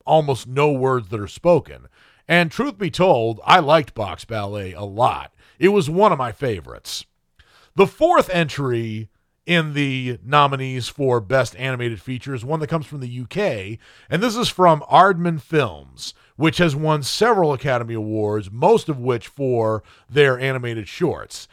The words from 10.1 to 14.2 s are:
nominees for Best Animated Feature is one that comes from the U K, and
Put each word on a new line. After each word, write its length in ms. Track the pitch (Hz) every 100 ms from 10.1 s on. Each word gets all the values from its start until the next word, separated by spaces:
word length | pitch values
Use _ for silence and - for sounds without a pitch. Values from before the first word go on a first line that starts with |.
| 120
nominees 640 | 101 147 143 135 131 131 117
for 320 | - 139 120
Best 360 | 98 135 120 -
Animated 440 | 131 127 120 110
Feature 320 | - 127 135
is 120 | 143 120
one 140 | 160
that 60 | 151
comes 180 | 165 139
from 160 | 147
the 80 | 127
U 180 | 123 120
K, 500 | - 202 117 95 110 _ _ -
and 140 | 160